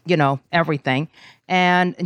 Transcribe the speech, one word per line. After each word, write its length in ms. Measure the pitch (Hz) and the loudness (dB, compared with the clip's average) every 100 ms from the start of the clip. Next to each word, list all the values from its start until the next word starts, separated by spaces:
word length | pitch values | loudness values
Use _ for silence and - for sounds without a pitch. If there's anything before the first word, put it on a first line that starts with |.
| - | -2
you 100 | 170 | 0
know, 220 | 139 139 - | 2 -2 -2
everything. 560 | 170 151 147 - 131 160 _ - - - | -2 -2 -2 -2 -4 -4 _ -20 -20 -4
And 480 | 185 180 180 180 - | 0 2 2 0 -2